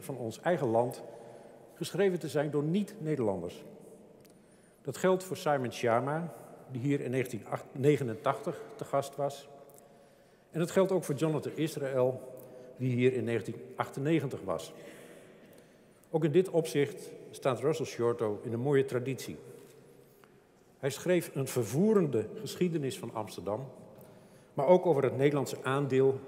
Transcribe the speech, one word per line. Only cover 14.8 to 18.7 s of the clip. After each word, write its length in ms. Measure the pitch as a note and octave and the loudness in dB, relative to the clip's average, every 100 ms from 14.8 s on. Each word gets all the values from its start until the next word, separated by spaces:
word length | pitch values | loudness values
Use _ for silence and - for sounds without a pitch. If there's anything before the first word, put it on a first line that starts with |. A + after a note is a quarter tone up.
| - - - - - - - - - - - - - | -18 -18 -20 -20 -20 -20 -20 -20 -20 -20 -20 -20 -6
Ook 140 | D#3+ | 0
in 80 | D#3 | 2
dit 160 | D#3+ F#3 | 4 4
opzicht 600 | E3 D#3+ C#3+ C#3 - - - - | 2 0 0 0 -2 -14 -16 -16
staat 300 | - C#3 A#2 | -4 -2 2
Russell 260 | C#3 D#3 B2+ | 0 0 -2
Shorto 540 | - A#2 A#2 A2 G#2 | 0 0 2 0 -2
in 100 | B2 | -4
een 80 | A2+ | -2
mooie 240 | C#3 | 2